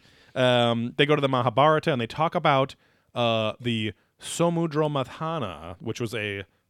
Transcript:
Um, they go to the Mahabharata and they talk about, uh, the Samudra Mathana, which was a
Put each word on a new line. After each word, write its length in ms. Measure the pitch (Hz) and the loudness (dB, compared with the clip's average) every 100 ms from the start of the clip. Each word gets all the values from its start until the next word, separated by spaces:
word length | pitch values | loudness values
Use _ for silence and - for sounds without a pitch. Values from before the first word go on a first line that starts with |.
| _ _ _ | _ _ _
Um, 600 | - 127 123 120 117 117 - | 0 2 4 2 0 -2 0
they 100 | 147 | 2
go 80 | |
to 60 | 147 | 2
the 60 | 139 | 2
Mahabharata 640 | 127 123 113 151 156 170 | 2 2 4 4 4 2
and 80 | 131 | -2
they 80 | 113 | -2
talk 260 | - 160 | -2 -2
about, 400 | 175 156 135 135 - _ _ _ | 0 2 2 0 -4 _ _ _
uh, 380 | 120 117 113 107 - | -2 0 0 -2 -4
the 320 | 120 113 107 - _ _ | -4 -2 -4 -6 _ _
Samudra 680 | - - 170 165 165 147 151 | -8 0 0 0 -2 0 0
Mathana, 840 | 143 123 - 160 165 104 76 85 95 | -2 -4 -8 -8 -6 -6 -8 -14 -10
which 220 | - - | -10 -6
was 120 | 117 | -6
a 320 | 113 104 98 95 _ | -6 -6 -8 -12 _